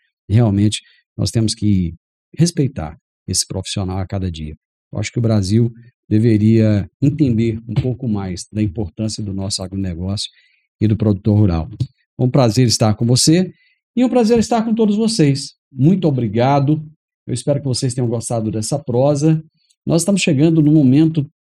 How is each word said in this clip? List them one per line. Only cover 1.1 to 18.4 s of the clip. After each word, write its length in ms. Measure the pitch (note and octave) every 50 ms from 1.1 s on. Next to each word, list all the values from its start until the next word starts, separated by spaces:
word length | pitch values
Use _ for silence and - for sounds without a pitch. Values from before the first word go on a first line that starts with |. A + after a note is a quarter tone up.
| _
nós 140 | - G#2+ G#2
temos 240 | - A#2 A2 G#2 -
que 400 | - G#2 G#2+ G2+ F#2 F2+ E2+ E2 - _ _ _ _ _ _ _ -
respeitar 580 | E3 E3+ - - C#3 - - - D#2+ D2 - - _ _ _ _ _
esse 200 | - F#2+ - -
profissional 520 | - - F#2+ F#2 - - G#2 G2 F#2 F#2+ G2
a 80 | F#2
cada 240 | - G2+ G2 F#2 F#2
dia. 240 | E2 D#2 D#2 D#2 D#2 - _ _ _ _ _ _
Eu 80 | - G2+
acho 140 | G#2 - -
que 60 | B2
o 40 | A#2
Brasil 480 | A2+ A2 G#2+ F#2+ F#2 G#2 A2+ A#2+ A#2+ - - - A#2+ _ _ _ -
deveria 800 | G#2 G#2+ A2+ A#2+ A2 G#2 G#2 A2 A2 A2+ A2 G#2+ G#2 G2+ F2+ - _ - C3
entender 580 | D3+ D#3 C#3+ D3+ B2+ A2+ G#2+ A#2 A2+ A2 A2+ - A#2+
um 60 | G#2+
pouco 340 | - - B2+ A#2+ - C3+ A2+
mais 380 | G#2 G2+ G2 F#2 F#2 G2 - _
da 120 | - G#2+ G#2+
importância 600 | G2+ F2 A#2 G2+ E2 - - A2 G#2+ - - G#2
do 120 | G2+ F#2+
nosso 280 | G2 F#2+ G2 - - F#2+
agronegócio 680 | F2+ F#2+ G2 F#2+ F#2 E2+ E2 F2+ F#2+ G2+ G#2+ - - _ _ _ _ _ _ _ _ _ -
e 80 | A2 G#2+
do 80 | A2
produtor 420 | G#2 G#2+ G#2+ G2+ F#2 - A2 G#2 G#2
rural. 300 | G#2+ F#2+ E2+ E2 D#2 - - - - - _ _ _ _ _ -
É 40 | B2
um 80 | B2+
prazer 360 | B2+ D3 B2+ A#2 G2+ B2+ B2+
estar 280 | A2+ - - A#2 G#2+ G#2
com 100 | - A#2+
você 480 | A#2 B2+ B2 - D#3 D#3+ F3+ F#3 F3 - _ _ _ _ _ _ _ -
e 80 | A#3 B3+
um 60 | A#3+
prazer 300 | A#3 B3 A#3 G#3+ A#3+ A3+
estar 240 | G#3 - A#3+ A3+ A3
com 120 | A#3 A3
todos 220 | A#3 A3+ G#3 G3+
vocês. 560 | G#3 A3+ A3 A3+ - D#3 C#3 C3+ - - - - _ _ _
Muito 380 | - C3 C3 D#3+ G3 F#3 F3+ D#3+
obrigado. 760 | C3+ B2 A#2+ G#2+ G2 A#2 A#2+ C3+ C#3+ C#3+ C3+ C3+ D#3 D#3 D#3 - - _ _ _ _ _ -
Eu 80 | A#2+ B2
espero 260 | A#2+ - D3+ C#3+ A#2+
que 60 | A#2+
vocês 260 | C3+ A#2+ - C3+ B2+ A#2+
tenham 160 | C3 B2 A2+
gostado 420 | A#2 A2+ - - B2 A2+